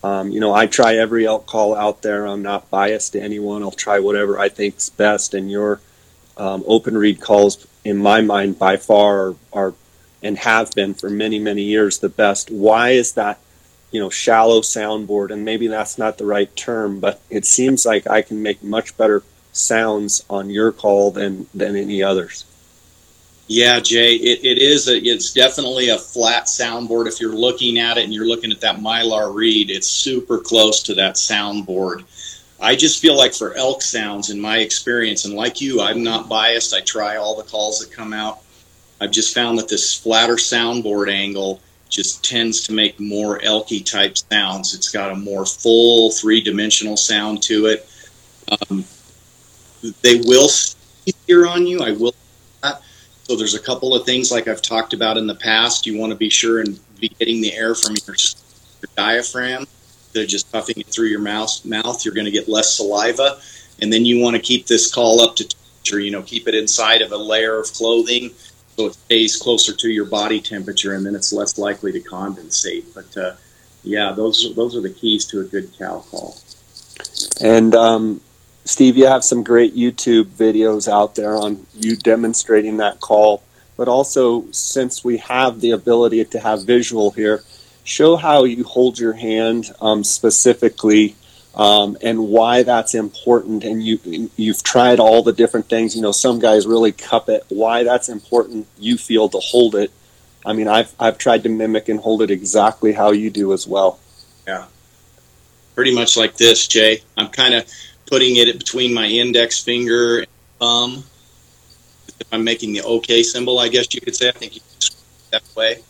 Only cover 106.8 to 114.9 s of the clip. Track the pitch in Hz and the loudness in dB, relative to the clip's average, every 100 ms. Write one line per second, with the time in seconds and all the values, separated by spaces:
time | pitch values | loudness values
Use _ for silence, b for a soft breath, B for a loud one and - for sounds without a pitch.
106.8 | 110 110 _ - 107 - 127 117 113 B | 4 4 _ -6 -6 0 2 2 -2 B
107.8 | B B - 135 127 123 117 117 - 123 | B B -2 2 2 4 4 2 -6 -4
108.8 | 123 117 107 117 120 120 117 - - 120 | -2 0 0 0 0 0 0 -2 -4 -4
109.8 | 120 117 117 117 - _ _ _ 120 120 | 0 2 2 0 -4 _ _ _ -2 0
110.8 | 120 131 135 _ _ _ _ _ _ _ | -2 -8 -18 _ _ _ _ _ _ _
111.8 | _ _ - _ - 113 113 117 110 104 | _ _ -20 _ -8 -4 -2 -2 -4 -8
112.8 | - 117 117 117 117 123 123 123 117 123 | -2 -4 2 2 2 -2 -2 0 0 0
113.8 | 120 127 - 113 123 - 113 110 _ _ | -2 -6 -8 -4 -4 -4 -14 -18 _ _
114.8 | - | -8